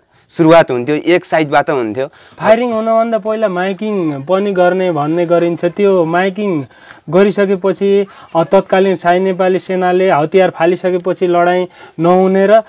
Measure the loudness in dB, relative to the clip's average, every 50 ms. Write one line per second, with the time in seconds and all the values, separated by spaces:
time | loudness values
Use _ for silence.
0 | _ _ _ _ _ _ -4 0 4 6 6 6 6 4 0 -4 -2 -2 -4 -2
1 | 0 0 0 0 0 0 -2 -2 -2 0 0 0 0 0 -2 -2 -2 -4 -4 -6
2 | -6 -8 _ -18 -20 -20 -14 -6 -2 -2 -2 -2 -2 -4 -4 -4 -2 0 0 0
3 | 0 0 -2 -4 -4 -4 -4 -2 -2 -4 -2 -2 -4 -4 -6 -6 -6 -6 -4 -4
4 | -4 -4 -6 -6 -4 -4 -2 -2 -2 -2 0 2 2 2 2 0 -2 -2 -2 -2
5 | -2 -2 -2 -2 0 0 0 0 0 0 -2 -2 -4 -6 -2 0 0 2 2 2
6 | 0 0 0 -2 -2 -2 -4 -4 -4 -4 -4 -4 -6 -8 _ _ -20 -20 -20 -20
7 | -12 -2 2 2 2 2 2 0 0 0 0 -2 -2 -4 -2 0 0 0 0 0
8 | 0 -4 -8 -20 -18 -6 -2 -2 0 2 2 2 2 2 0 2 2 2 0 -2
9 | 0 0 2 2 2 -2 -2 0 0 0 0 -2 -2 -4 -4 -2 0 0 2 2
10 | 2 2 2 0 0 0 2 2 2 2 0 0 0 0 0 0 -2 -2 -2 -2
11 | -2 -4 -4 -2 -2 0 2 2 2 2 2 0 -2 -4 _ -20 -20 -18 -8 -2
12 | 2 2 4 4 4 2 2 2 2 4 4 2 2